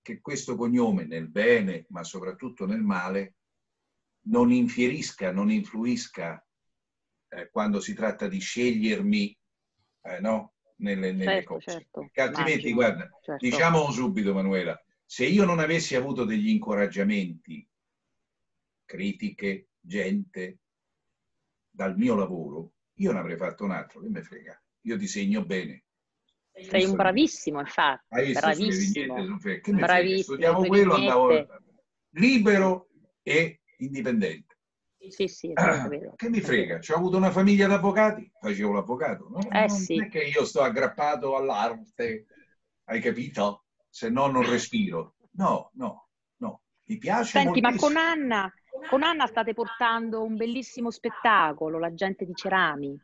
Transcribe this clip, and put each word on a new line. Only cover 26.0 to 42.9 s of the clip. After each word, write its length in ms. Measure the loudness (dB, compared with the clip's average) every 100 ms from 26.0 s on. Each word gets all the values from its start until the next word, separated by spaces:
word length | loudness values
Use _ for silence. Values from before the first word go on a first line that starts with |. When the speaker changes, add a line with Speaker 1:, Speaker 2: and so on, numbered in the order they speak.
| _ _ _ _ _
Speaker 2:
Sei 160 | -20 -2
Speaker 1:
Questo 200 | 2 2
Speaker 2:
un 40 | 4
bravissimo, 640 | 2 4 2 0 -6 -6
infatti, 460 | -4 2 2 0 _
Speaker 1:
hai 160 | -2 0
visto 120 | 2
sulle 140 | 2 2
Speaker 2:
bravissimo. 580 | 0 0 0 -2 -4 -6
Speaker 1:
vignette, 160 | -6
su 60 | -6
Fe-, 220 | -6 -6
che 100 | 0
me 60 | 2
frega? 140 | 4
Speaker 2:
Bravissimo, 300 | 4 4 0
Speaker 1:
Studiavo 380 | -2 2 4 4
Speaker 2:
le 60 | 6
tue 100 | 6
Speaker 1:
quello, 160 | 6
andavo 340 | 4 4 6 6
Speaker 2:
vignette. 360 | 6 2 -16 _ _ _ _ _
Speaker 1:
libero 800 | 4 6 6 6 6 4 2 -6 _ _ _
e 380 | 0 2 0 -4 _ _
indipendente. 760 | -8 -4 0 0 0 -4 -16 _ _ _ _ _ -20
Speaker 2:
Sì, 180 | -4 -4
sì, 240 | -4 -6
è 20 |
vero, 200 | 2 2
è 140 | 2 -2
vero. 240 | -8 -12 -8
Speaker 1:
Che 140 | -2
mi 80 | -2
Speaker 2:
È 40 |
vero. 120 | 0
Speaker 1:
frega? 260 | 0 0 -6
C'ho 160 | -2 0
avuto 220 | 2 2
una 140 | 2
famiglia 360 | 4 6 6 6
d'avvocati, 640 | 4 2 4 2 2 -12 _
facevo 320 | -6 -2 0
l'avvocato, 560 | -2 -2 -4 -4 -6 -10
no? 100 | -8 0
Speaker 2:
Eh, 160 | 2 2
Speaker 1:
Non 20 |
Speaker 2:
sì. 300 | 0 -2 -2
Speaker 1:
è 80 | -2
che 160 | -4
io 220 | -2 0 0
sto 160 | 0
aggrappato 760 | 0 0 -4 -2 -2 -2 -2 -2
all'arte, 920 | -2 -2 -2 -4 -14 -8 -6 -6 _ _ _ _ _ _
hai 160 | -8